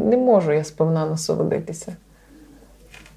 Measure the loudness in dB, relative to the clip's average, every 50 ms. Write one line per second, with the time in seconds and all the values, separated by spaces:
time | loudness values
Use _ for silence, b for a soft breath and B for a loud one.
0 | 2 2 2 4 4 4 4 4 4 2 0 0 -2 -2 -2 -2 0 2 2 0
1 | 0 -2 -4 -4 -4 -2 -2 -2 -2 -2 -2 -4 -6 -8 -12 -12 -12 -14 -16 -16
2 | _ b b b b b -20 -20 -20 -20 -20 b b b b b -20 -20 -20 -20
3 | -20 -20 -20